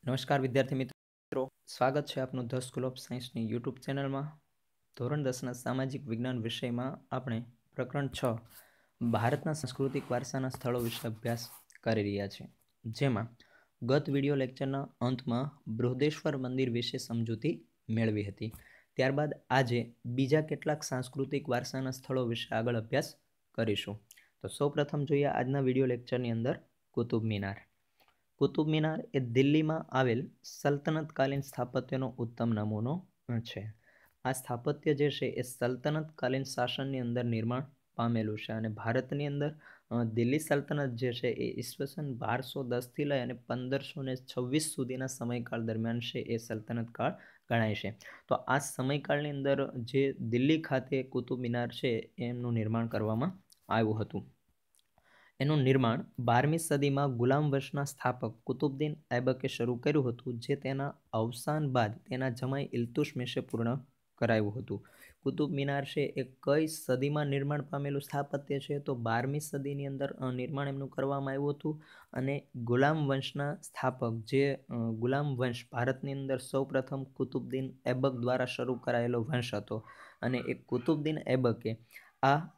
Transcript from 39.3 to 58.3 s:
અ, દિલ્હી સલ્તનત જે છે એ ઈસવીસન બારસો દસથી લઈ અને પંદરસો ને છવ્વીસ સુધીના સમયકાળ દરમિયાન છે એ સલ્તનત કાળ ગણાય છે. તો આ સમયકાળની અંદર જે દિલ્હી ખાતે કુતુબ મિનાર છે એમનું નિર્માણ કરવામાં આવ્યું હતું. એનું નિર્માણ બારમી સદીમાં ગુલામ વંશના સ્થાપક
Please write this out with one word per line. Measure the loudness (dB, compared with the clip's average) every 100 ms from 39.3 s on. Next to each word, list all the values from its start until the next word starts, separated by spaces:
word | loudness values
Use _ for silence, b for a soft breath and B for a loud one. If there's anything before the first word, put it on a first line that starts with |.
| -2 -2 -4 B B _
અ, | 0
દિલ્હી | 0 2 2 2
સલ્તનત | 2 0 0 -2 -2
જે | -2 -2
છે | 0 -2
એ | -2 -4 -4
ઈસવીસન | -8 -6 -8 -6 -6
બારસો | -4 -2 -2 -2 -6
દસથી | -2 -2 -4 -4
લઈ | 0 0
અને | -2
પંદરસો | -6 -6 -4 -2 -2 -4 -8
ને | -4 -6
છવ્વીસ | -6 -6 0 0 0 -4
સુધીના | -4 -2 -4
સમયકાળ | -4 -4 -4 -4 -4
દરમિયાન | -2 0 0 0
છે | -2 -6
એ | -2 -4
સલ્તનત | -2 -8 -4 -4 -4
કાળ | -2 -2 -2 B B _
ગણાય | 2 2 0
છે. | -4 -10 B B _
તો | -2
આ | 2 0
સમયકાળની | 0 -2 0 0 2 0 0
અંદર | -2 2 2 2 -4
જે | -2 2 2
દિલ્હી | 0 0 2 6 4
ખાતે | 4 -2 0 -2
કુતુબ | 0 -4 -2 -2
મિનાર | 0 0 -2
છે | -2 0 0 -2 -6
એમનું | -4 -2 0
નિર્માણ | 0 2 0 0
કરવામાં | 0 0 0 0 -4 _ _ 0
આવ્યું | 2 4 2
હતું. | -2 -6 -10 _ _ _ _ _ _ _ b b b b
એનું | 2 6
નિર્માણ | 6 6 6 2 -2 -4
બારમી | 4 6 6 2
સદીમાં | 2 2 4 2 2 2
ગુલામ | 4 4 4
વંશના | 2 -2 -4
સ્થાપક | -4 0 -2 0 -4